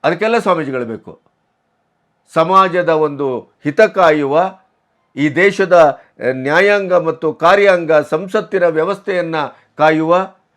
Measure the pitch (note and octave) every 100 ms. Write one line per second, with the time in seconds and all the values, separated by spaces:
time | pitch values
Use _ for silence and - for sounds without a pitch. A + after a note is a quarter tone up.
0 | D3+ E3 G#3+ A#3 G#3+ E3+ C#3+ C3 A#2 A2
1 | - - _ _ _ _ _ _ _ _
2 | _ _ _ E3 E3 F#3+ F#3+ F3 E3 D#3
3 | D3+ C#3+ C#3 B2 - _ D3 D3 A3 G3
4 | E3+ D3+ C#3 D3+ F#3 F#3 _ _ _ _
5 | _ B2+ D3+ C#3+ G3 F#3+ F#3+ F3 D3+ C3
6 | _ _ A#2+ C3 C3+ D#3+ G3 G3+ F#3+ F3+
7 | D#3+ D#3+ D#3+ D#3 E3 G3 G3+ F3+ D#3+ D#3
8 | C#3+ D#3+ F#3+ G#3+ G3+ F#3+ F3 D#3+ E3 G3
9 | G3 F3+ E3+ D#3+ C#3 - _ - D3+ D#3
10 | D#3+ F3+ F#3+ _ _